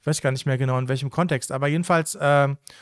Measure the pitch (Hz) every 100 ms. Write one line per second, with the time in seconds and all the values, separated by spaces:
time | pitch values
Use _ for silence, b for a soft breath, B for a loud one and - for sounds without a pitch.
0 | - 156 139 131 143 127 131 127 127 135
1 | 139 - 175 139 - 135 143 156 170 170
2 | 156 - 143 143 139 143 B B